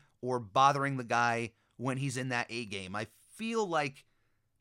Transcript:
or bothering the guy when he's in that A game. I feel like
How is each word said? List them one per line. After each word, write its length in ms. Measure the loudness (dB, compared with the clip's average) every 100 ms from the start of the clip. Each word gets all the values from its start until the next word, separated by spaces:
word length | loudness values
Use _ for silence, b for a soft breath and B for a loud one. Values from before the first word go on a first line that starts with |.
| b b
or 180 | -2 -2
bothering 580 | 2 6 6 6 0 -2
the 60 |
guy 500 | 0 2 2 2 -2 -10 _ -8
when 200 | -4 -2
he's 200 | -4 -4
in 120 | -2
that 180 | -2 -4
A 160 | -6 -6
game. 300 | -8 -6 -8
I 120 | -8 -12 _ -10
feel 300 | -4 -2 0
like 400 | 0 -2 -6 -20 _ _ _ _ _